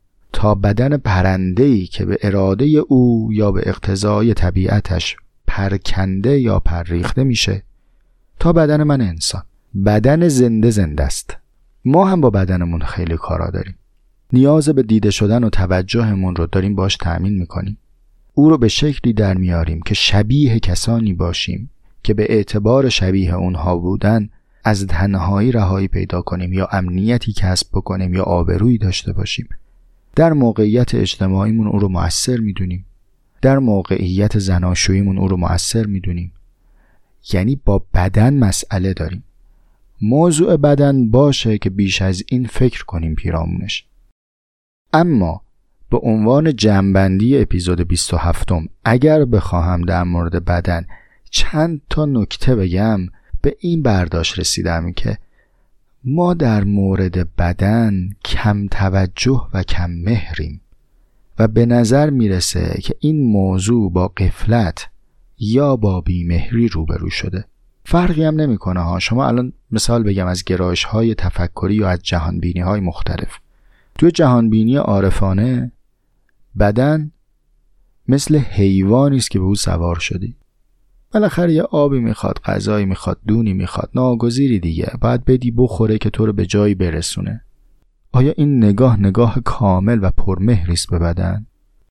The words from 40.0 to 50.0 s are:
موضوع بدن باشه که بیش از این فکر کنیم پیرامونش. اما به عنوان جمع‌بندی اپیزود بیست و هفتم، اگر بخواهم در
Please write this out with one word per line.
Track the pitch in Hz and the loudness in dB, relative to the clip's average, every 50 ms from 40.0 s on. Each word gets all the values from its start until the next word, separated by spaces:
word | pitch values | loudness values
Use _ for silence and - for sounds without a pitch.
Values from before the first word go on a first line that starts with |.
| - | -2
موضوع | 107 123 147 165 180 160 147 170 - 185 | 0 2 4 4 2 2 2 2 2 2
بدن | 147 143 147 147 139 143 143 139 135 123 110 | 2 4 2 4 4 4 2 2 2 2 2
باشه | 110 123 143 147 135 - - 113 110 104 | 4 4 4 4 2 0 0 -2 -2 -2
که | - - | -2 -4
بیش | 95 98 101 95 95 - 98 | -2 0 0 0 0 -2 -2
از | 95 95 90 104 - | -2 -2 -4 -4 -4
این | 123 123 127 | -4 -4 -4
فکر | 110 - - 127 127 - - - | -2 0 2 2 2 2 -2 -8
کنیم | - - 85 82 80 78 | -10 -8 -6 -4 -4 -4
پیرامونش. | 78 - 85 82 82 82 82 87 90 92 98 - - - _ _ _ _ _ _ _ _ _ _ _ _ _ _ _ _ _ _ _ _ _ - | -4 -4 -4 -4 -2 -4 -4 -4 -6 -6 -8 -10 -10 -12 _ _ _ _ _ _ _ _ _ _ _ _ _ _ _ _ _ _ _ _ _ 0
اما | 156 170 180 156 117 92 82 82 95 - _ _ _ _ _ _ _ - - | 2 2 2 2 2 2 0 -2 -6 -12 _ _ _ _ _ _ _ -4 -2
به | - - | -2 0
عنوان | - 120 110 110 107 110 127 143 156 160 147 | 0 0 0 2 2 2 4 4 2 2 0
جمع‌بندی | 110 110 107 101 98 98 98 95 95 98 95 95 95 104 120 139 139 | 2 2 2 4 4 2 2 2 2 2 2 2 2 2 2 2 2
اپیزود | 110 - - 92 87 90 90 85 | 2 2 0 -2 0 -2 -2 -2
بیست | 87 85 87 85 - - - | 0 -2 -2 -2 -2 -2 -2
و | |
هفتم، | 85 78 85 85 - - - 92 85 80 - - - _ | -2 0 0 0 0 0 -2 -2 -2 -4 -6 -12 -6 _
اگر | 113 113 127 131 156 156 156 147 | 0 2 4 4 4 4 4 4
بخواهم | 127 113 101 - - - 87 82 87 90 87 87 | 2 2 0 0 0 -2 -2 0 0 0 -2 -2
در | 87 87 90 | -2 -2 -2